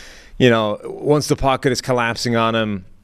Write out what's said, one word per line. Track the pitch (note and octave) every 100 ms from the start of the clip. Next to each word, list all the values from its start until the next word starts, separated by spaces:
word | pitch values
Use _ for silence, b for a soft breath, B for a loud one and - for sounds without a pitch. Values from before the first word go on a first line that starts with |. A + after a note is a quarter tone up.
| B B B -
you | C3
know, | A2+ G#2+ G#2
once | - - - D3 -
the | C#3
pocket | C3+ C3 C#3
is | B2
collapsing | - B2 A#2 A2+ B2
on | A#2 A2+ A2+
him | A2 G2+ F#2 -